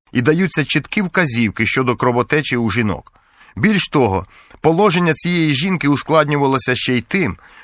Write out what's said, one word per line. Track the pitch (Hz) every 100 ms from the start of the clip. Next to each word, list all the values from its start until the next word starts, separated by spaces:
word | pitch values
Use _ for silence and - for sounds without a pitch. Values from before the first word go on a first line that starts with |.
| _
і | 127
даються | 123 165 190 -
чіткі | 139 156 - -
вказівки | 185 - 160 117 110 - 113
щодо | 131 127 117
кровотечі | 127 120 120 151 139 123
у | 113
жінок. | 107 107 85 - _ _ _ - -
Більш | 196 202 -
того, | 151 117 95 - - - -
положення | 156 165 208 170 175
цієї | 151 175 175 156
жінки | 135 190 175 143
ускладнювалося | 139 - 156 147 147 139 135 -
ще | 123 -
й | 123
тим, | - 196 135 85 - -